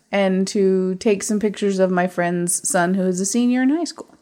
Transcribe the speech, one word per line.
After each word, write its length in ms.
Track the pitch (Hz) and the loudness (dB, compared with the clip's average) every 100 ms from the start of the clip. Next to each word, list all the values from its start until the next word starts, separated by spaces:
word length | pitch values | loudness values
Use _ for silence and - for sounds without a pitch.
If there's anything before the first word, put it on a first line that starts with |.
| _ | _
and 360 | 202 190 185 190 | 0 0 0 0
to 460 | 214 190 190 185 185 | 0 2 2 0 -2
take 280 | 233 196 | 0 0
some 160 | - 214 | 0 -2
pictures 400 | 214 196 202 190 | -2 -2 -2 2
of 100 | 185 | 2
my 160 | 180 180 | 2 0
friend's 600 | 185 175 175 175 - - | -2 -2 -2 -2 -4 -2
son, 260 | 185 175 | 0 0
who 100 | 190 | 0
is 160 | 185 180 | 0 -2
a 60 | 196 | -2
senior 380 | 240 240 254 | 0 2 2
in 60 | 262 | 2
high 140 | 311 330 | 0 -2
school. 220 | - - - | -8 -18 -20